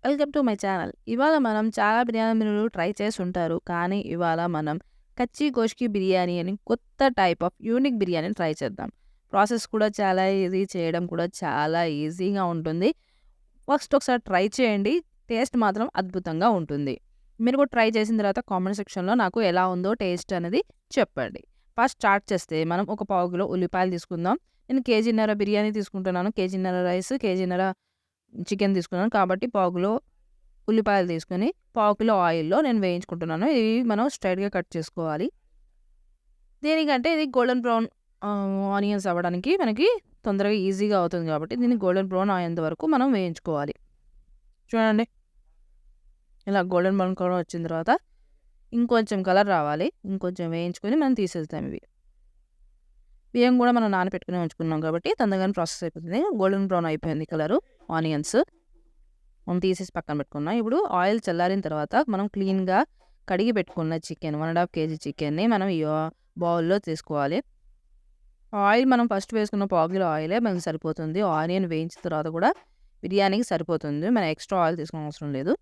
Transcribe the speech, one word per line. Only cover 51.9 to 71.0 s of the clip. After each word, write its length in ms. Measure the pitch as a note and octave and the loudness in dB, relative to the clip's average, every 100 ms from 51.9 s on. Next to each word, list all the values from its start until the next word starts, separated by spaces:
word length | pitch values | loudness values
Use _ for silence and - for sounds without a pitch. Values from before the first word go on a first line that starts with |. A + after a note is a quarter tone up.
| _ _ _ _ _ _ _ _ _ _ _ _ - _ | _ _ _ _ _ _ _ _ _ _ _ _ -20 _
బియ్యం 200 | A#3+ B3 B3 | 2 4 6
కూడా 120 | A#3+ A#3+ | 4 4
మనం 120 | A3 | 2
నానబెట్టుకుని 440 | F#3+ F#3 F#3+ - F3+ | 0 0 -4 -4 -4
ఉంచుకున్నాం 340 | E3 - E3 D#3 D#3+ | -4 -4 -4 -2 -2
కాబట్టి 240 | E3 - G#4+ | -2 -2 0
తొందరగానే 340 | A3 F#3+ F#3+ G3 | 0 2 0 -2
ప్రాసెస్ 240 | E3 - | -4 -4
అయిపోతుంది. 340 | E3+ E3 E3 G3+ F#4+ C4 | -8 -8 -6 -2 -2 2
గోల్డెన్ 280 | F#3+ G3 G3 | 2 2 0
బ్రౌన్ 160 | F#3 E3 | 0 0
అయిపోయింది 380 | D#3 E3 D#3 D#3 | -2 -4 -4 -4
కలరు 280 | D#3+ D3+ B3 - _ - D#3+ | -4 0 0 -2 _ -6 -2
ఆనియన్స్, 380 | D#3+ D3+ D3+ A3 D#4+ _ _ _ _ _ _ _ _ _ - | 0 -2 0 0 0 _ _ _ _ _ _ _ _ _ -4
మనం 120 | F3 | -2
తీసేసి 280 | F#3 F#3 F#3 - | 0 -2 -6 -10
పక్కన 180 | - D3 | -6 -6
పెట్టుకున్నాం. 340 | C#3+ D3 D3 A3+ | -6 -6 -4 -2
ఇప్పుడు 180 | A3 C#4 G#4 F3+ | 0 0 0 0
ఆయిల్ 220 | F#3 A3+ G#3 | 2 0 -2
చల్లారిన 340 | E3+ F3 G3 F3 | 0 0 0 -2
తర్వాత 280 | D3+ D3+ - C#4+ | -4 0 0 0
మనం 140 | G3 G3+ | -2 -2
క్లీన్గా 440 | G3+ F#3+ F#3+ F#3 F#3 D4 _ _ _ - | -2 0 0 2 2 0 _ _ _ -4
కడిగి 220 | F3+ A3 G#3+ | 0 2 0
పెట్టుకున్న 360 | F3+ - D#3+ D#3+ - | -2 -4 -4 -4 -6
చికెన్, 300 | D#3+ D#3+ D3+ | -10 -6 -4
వన్ 100 | D#3+ | -2
అండ్ 100 | E3 | 0
హాఫ్ 100 | F3 - | 0 -2
కేజీ 200 | D#3+ D#3 | -4 -4
చికెన్ని 400 | - - D3+ D3+ A3 | -8 -6 -4 0 0
మనం 140 | A3 F#3+ E3+ | 2 0 -2
ఈ 40 | D3+ D#3 D#3 _ _ - | -2 -2 -4 _ _ -6
బౌల్లో 340 | E3+ E3+ E3 G3 F#3 | -2 0 2 0 0
తీసుకోవాలి. 500 | D#3+ - D3 C#3 F3+ - _ _ _ _ _ _ _ _ _ _ | -8 -4 -2 0 -2 -6 _ _ _ _ _ _ _ _ _ _
ఆయిల్ 340 | G#3 G3+ A3 C4 | 0 4 4 6
మనం 140 | B3+ A#3 | 4 4
ఫస్ట్ 200 | G3 - A3 | 0 -2 -2
వేసుకున్న 280 | G#3+ G#3 G3 | -2 -2 0
పావు 140 | F3+ D#3+ | 2 2
కిలో 120 | F#3+ F3+ | 0 0
ఆయిలే 260 | D#3 D#3 G#3 A#3 | 0 0 0 0
మనకు 180 | F3+ E3+ | -2 -4
సరిపోతుంది. 540 | D#3 D#3+ D#3 | -4 -4 -6